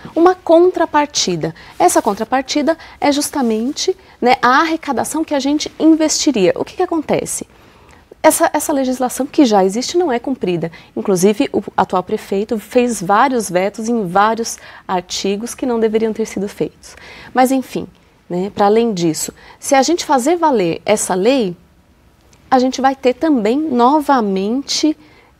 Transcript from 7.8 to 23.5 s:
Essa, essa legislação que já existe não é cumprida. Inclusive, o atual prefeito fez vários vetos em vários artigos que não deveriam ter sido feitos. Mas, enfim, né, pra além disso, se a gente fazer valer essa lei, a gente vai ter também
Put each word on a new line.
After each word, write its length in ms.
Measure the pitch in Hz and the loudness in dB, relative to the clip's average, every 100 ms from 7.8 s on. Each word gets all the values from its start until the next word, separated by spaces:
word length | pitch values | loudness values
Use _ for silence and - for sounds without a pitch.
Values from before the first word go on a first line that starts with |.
| _ - _ - | _ -20 _ -2
Essa, 260 | 311 302 330 | 0 2 0
essa 180 | 302 - | 0 -2
legislação 540 | 285 254 254 254 - 269 | -2 -2 -2 -4 -4 -4
que 180 | - | 2
já 200 | 262 208 | 4 4
existe 340 | 190 208 254 349 | 2 0 -4 -2
não 120 | 359 | 0
é 100 | 427 | -2
cumprida. 520 | - 262 185 175 165 - - - | -4 -6 -4 -4 -6 -10 -14 -8
Inclusive, 540 | 220 185 190 208 277 | -2 4 4 2 0
o 100 | - 202 - | -2 -4 -2
atual 280 | 185 185 | 0 0
prefeito 540 | 180 214 - 196 214 226 | -4 -6 -4 -4 -2 -6
fez 440 | - 247 247 220 | -2 0 0 -2
vários 480 | 175 202 269 254 208 | 0 2 2 0 -2
vetos 400 | 170 196 208 220 | -2 -2 -4 -4
em 180 | 240 185 | -2 0
vários 500 | 185 208 226 226 - - - - | 2 2 0 -6 -10 -16 -20 -6
artigos 680 | 185 180 - 196 202 233 | -6 -4 -6 -4 -4 -6
que 120 | - 262 | -6 -2
não 160 | 233 | 0
deveriam 320 | 220 220 220 | 0 0 -2
ter 120 | 214 214 | -2 -6
sido 220 | - 202 | -4 -6
feitos. 480 | - 151 - - - - - - | -4 -6 -8 -20 -20 -20 -20 -8
Mas, 180 | 247 254 | 0 2
enfim, 360 | 262 247 233 - _ _ _ - | 2 -2 -8 -10 _ _ _ -8
né, 220 | 175 196 | -6 -4
pra 140 | - 202 | 0 2
além 260 | 220 233 | 4 2
disso, 400 | 185 170 156 - - - - | 0 -2 -2 -6 -12 -18 -14
se 160 | - | 0
a 80 | 269 | 2
gente 240 | 269 349 - | 2 0 0
fazer 300 | 277 247 349 | 0 2 0
valer 460 | 320 247 175 - - | 2 0 0 -2 -2
essa 300 | 208 - 185 | -2 0 0
lei, 400 | 202 277 196 170 _ _ _ _ _ _ _ _ - | 2 2 0 -6 _ _ _ _ _ _ _ _ -2
a 80 | 254 | 0
gente 220 | 254 254 | 0 0
vai 120 | 262 | -2
ter 200 | 269 247 | 0 -2
também 440 | 247 320 277 208 | 0 0 0 2